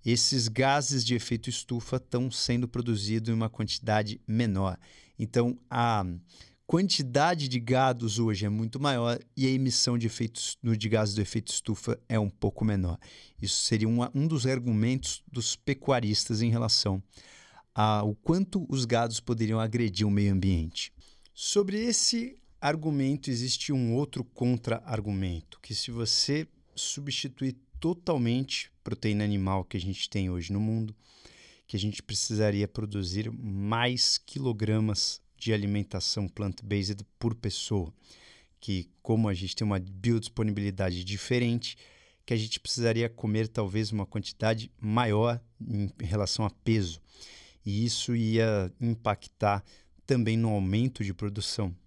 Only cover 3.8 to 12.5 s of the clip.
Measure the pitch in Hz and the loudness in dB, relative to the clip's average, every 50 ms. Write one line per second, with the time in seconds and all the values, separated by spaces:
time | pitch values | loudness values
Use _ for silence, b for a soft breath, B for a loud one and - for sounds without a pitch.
3.8 | - 113 107 107 107 104 107 - _ - 110 113 120 110 98 95 98 95 87 - | 0 2 2 2 2 0 -6 -8 _ 0 2 2 2 2 2 2 0 0 -2 -4
4.8 | B B B B B B B - 117 110 - 123 120 120 - - - _ - 120 | B B B B B B B -6 -6 0 2 2 2 2 -2 -4 -10 _ -2 0
5.8 | 120 117 113 104 95 92 85 87 - B B B B B B B _ - - 170 | 2 2 2 0 0 -2 -6 -8 -12 B B B B B B B _ 0 2 2
6.8 | 196 190 - - 143 127 120 139 147 170 180 160 139 131 127 123 113 113 131 127 | 2 2 0 -2 -2 0 2 4 4 4 2 0 -2 -2 -2 -2 0 2 4 4
7.8 | 131 131 123 120 117 113 101 117 117 113 104 92 107 104 104 107 113 113 - 135 | 4 4 2 2 -2 -2 0 2 2 2 2 0 0 0 0 0 -2 -4 -4 -2
8.8 | 139 143 135 120 117 120 120 120 - _ _ - 131 131 131 131 135 131 113 - | -2 0 0 2 0 0 0 -2 -6 _ _ 0 2 2 2 2 2 2 2 2
9.8 | - 127 120 120 113 113 - - 120 113 - - - - - _ - 117 113 107 | 2 2 2 0 0 -2 -2 -2 -6 -6 -4 -6 -8 -8 -8 _ 0 0 2 2
10.8 | 110 107 110 110 107 104 101 110 101 - - 117 - - - - - - 104 - | 2 0 2 2 2 2 0 -2 -2 -2 -2 -6 -4 -4 -6 -6 -2 -4 -4 -4
11.8 | - 117 113 - _ _ 113 110 104 98 - _ - 104 | -2 -6 -6 -6 _ _ 0 0 0 0 -2 _ -2 -2